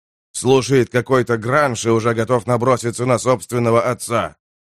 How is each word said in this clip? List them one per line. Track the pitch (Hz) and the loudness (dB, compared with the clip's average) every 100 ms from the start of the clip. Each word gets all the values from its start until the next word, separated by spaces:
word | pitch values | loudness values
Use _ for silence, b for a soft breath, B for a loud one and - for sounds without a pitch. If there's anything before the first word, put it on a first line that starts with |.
| _ _ _ | _ _ _
"Слушает | - 120 135 120 135 113 | -4 2 2 4 2 2
какой-то | 123 117 127 120 113 | -2 0 0 0 -2
гранж | 110 147 143 113 117 | -2 0 0 0 0
и | |
уже | 113 117 | 2 0
готов | 113 113 123 120 | -2 0 -2 0
наброситься | 120 120 123 120 113 127 | 0 0 0 -2 -4 -2
на | 117 | 0
собственного | 123 120 - 120 117 117 123 | 0 -2 -2 -2 2 2 0
отца". | 120 - 117 85 - _ _ | -4 -4 -4 -4 -10 _ _